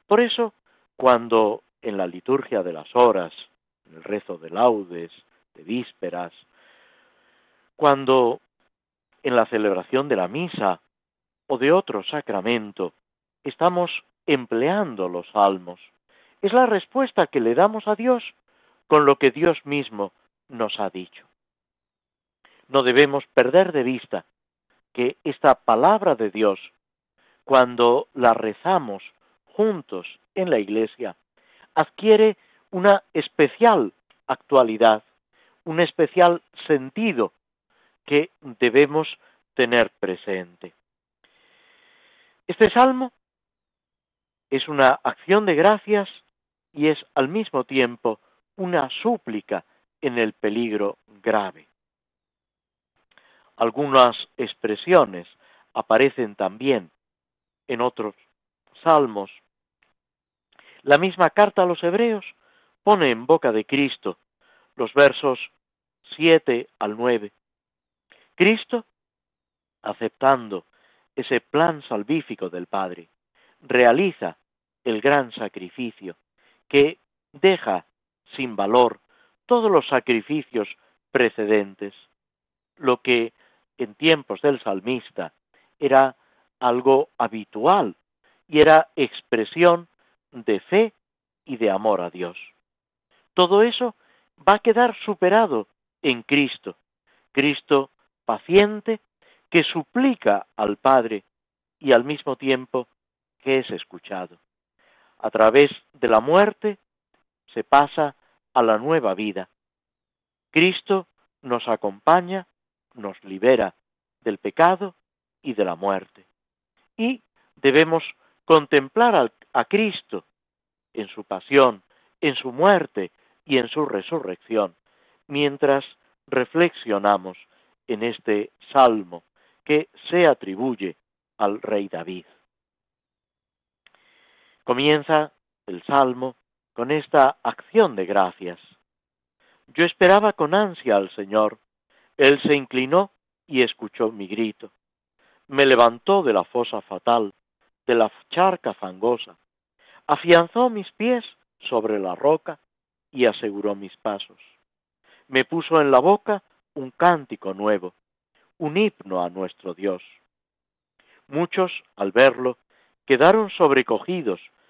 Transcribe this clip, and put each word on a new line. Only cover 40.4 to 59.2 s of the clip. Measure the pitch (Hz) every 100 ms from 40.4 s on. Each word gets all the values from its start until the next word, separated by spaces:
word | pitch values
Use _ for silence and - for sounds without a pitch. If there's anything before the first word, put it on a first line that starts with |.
| 87 87 90 _ _ _ _ _ _ _ _ _ _ _ _ _ _ _ _ _ -
Este | 180 214
salmo | 240 262 254 254 _ _ _ _ _ _ _ _ _ _ _ _ _ -
es | 135 131
una | 143 131 -
acción | 123 - - 202 208
de |
gracias | 151 185 214 - 208 196 - _ _ _ _ _
y | 147 151
es | 147 -
al | - 135
mismo | 196 214 139
tiempo | 127 135 120 120 120 110 _ _ _ -
una | 180 175 135 -
súplica | 220 240 - 107 - 95 - _ _ _
en | 143 120
el | 110
peligro | - 107 107 117 107 101 - _ 104
grave. | 113 107 98 80 76 _ _ _ _ _ _ _ _ _ _ _ _ _ _ _ _ _ _ -
Algunas | 117 120 143 135 123 113 - -
expresiones | 117 - 113 107 - 180 117 92 87 _ _ _ _
aparecen | - - 113 135 131 113
también | 101 95 104 135 120 85 _ _ _ _ _ _ _ -
en | 123
otros | 123 - 107 - _ _ _ _ _ _
salmos. | 165 156 135 104